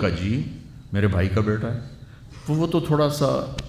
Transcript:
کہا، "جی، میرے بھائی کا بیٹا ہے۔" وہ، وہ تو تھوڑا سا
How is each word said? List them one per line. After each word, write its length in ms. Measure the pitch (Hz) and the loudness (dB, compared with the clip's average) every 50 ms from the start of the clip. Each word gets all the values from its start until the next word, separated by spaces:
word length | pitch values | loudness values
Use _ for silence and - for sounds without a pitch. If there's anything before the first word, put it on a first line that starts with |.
کہا، 80 | 95 98 | 2 0
"جی، 340 | 82 80 87 98 110 139 160 156 - - - - - - - - - | 0 0 0 0 0 0 -2 -4 -8 -12 -16 -18 -20 -20 -14 -4 -2
میرے 140 | 98 101 | 2 2
بھائی 220 | 104 90 90 90 98 | 4 4 4 2 2
کا 120 | - 113 | 2 2
بیٹا 340 | 104 104 107 104 - 117 - | 2 2 0 0 0 -2 -4
ہے۔" 60 | 117 - - - - - - - - - - - - - - | -4 -6 -8 -14 -16 -18 -18 -18 -18 -18 -18 -18 -14 -4 -2
وہ، 80 | 151 | 0
وہ 100 | 156 165 | 0 2
تو 140 | 165 165 170 | 2 2 0
تھوڑا 300 | - - 156 147 151 147 | 2 4 4 4 4 4
سا 440 | 143 - 151 131 131 135 135 131 - - - | 4 2 2 2 2 2 -2 -4 -6 -8 -10